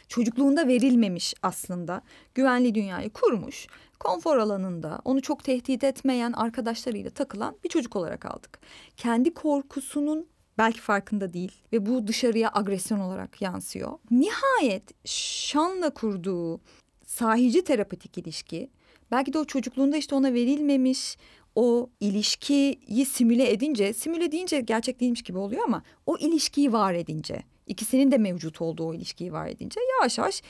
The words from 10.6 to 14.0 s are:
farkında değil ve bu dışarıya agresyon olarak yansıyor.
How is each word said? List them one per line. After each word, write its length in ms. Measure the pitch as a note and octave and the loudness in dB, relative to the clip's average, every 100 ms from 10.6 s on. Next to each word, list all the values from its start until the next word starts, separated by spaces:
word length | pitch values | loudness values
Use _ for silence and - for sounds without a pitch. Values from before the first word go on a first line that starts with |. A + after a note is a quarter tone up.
| A3+ A3+ | 0 0
farkında 520 | - G3+ - G#3 F#3+ | -2 -2 -2 -4 -4
değil 200 | F3 F3+ - _ | -6 -8 -10 _
ve 140 | A3+ G3+ | -2 0
bu 200 | B3+ G#3 | -2 -2
dışarıya 440 | A3 B3 A3 A3 | 0 0 2 2
agresyon 460 | G#3 G3+ F#3+ - G#3+ | 0 -2 -2 -2 -4
olarak 420 | F#3 F#3 F#3+ - | -4 -8 -12 -8
yansıyor. 560 | F#3+ F#3 - F#3 - - | -6 -6 -10 -8 -8 -10